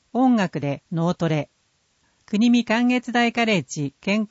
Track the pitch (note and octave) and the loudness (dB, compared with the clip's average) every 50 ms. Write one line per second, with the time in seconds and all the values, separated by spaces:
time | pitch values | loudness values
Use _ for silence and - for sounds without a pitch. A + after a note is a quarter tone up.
0 | _ _ - A#3 C4 B3+ A#3+ A3 F#3 D#3+ - D3+ C#3+ C#3+ C#3 D3+ - _ F3+ D#3+ | _ _ -2 0 2 2 4 2 0 -2 -2 -4 -4 -4 -6 -6 -8 _ -4 -2
1 | E3 F3 F3 - E3+ D#3 D#3 D3 C#3 - _ _ _ _ _ _ _ _ _ _ | -2 -2 -2 -2 -2 0 0 -2 -4 -6 _ _ _ _ _ _ _ _ _ _
2 | _ _ _ _ _ - G#3 G3+ A#3+ A#3+ A#3+ A#3+ A#3 - G#3+ A#3 B3 B3 B3 B3 | _ _ _ _ _ -4 -2 2 2 4 4 2 2 0 0 0 0 0 0 -2
3 | - B3 A3+ A#3+ A#3+ A#3 A#3 A#3 A#3 A3 G#3 E3+ B2+ - - D#3 C#3+ C3+ - _ | -4 -2 0 0 0 0 0 0 0 0 0 0 -2 -4 -6 -6 -6 -6 -8 _
4 | - F#3 G3+ A3 G#3 - | -6 -4 -2 -2 -4 -2